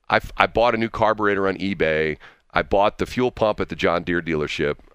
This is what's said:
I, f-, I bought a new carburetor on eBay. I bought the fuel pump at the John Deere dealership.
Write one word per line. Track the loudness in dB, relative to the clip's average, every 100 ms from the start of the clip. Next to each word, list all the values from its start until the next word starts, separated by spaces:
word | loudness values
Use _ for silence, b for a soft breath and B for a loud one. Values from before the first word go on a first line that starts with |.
| -2
I, | -2
f-, | -2 -2
I | 0
bought | 2 2
a | 2
new | -2
carburetor | 0 0 2 0 0 0
on | -2
eBay. | -4 0 0 0 -2 -4 B B _
I | -4
bought | 0 2 2 0
the | -6
fuel | 0 -2
pump | 0 0 0
at | -4
the | 0
John | 0 0
Deere | 0 -2
dealership. | 0 -2 -2 -2 -4 -4 -10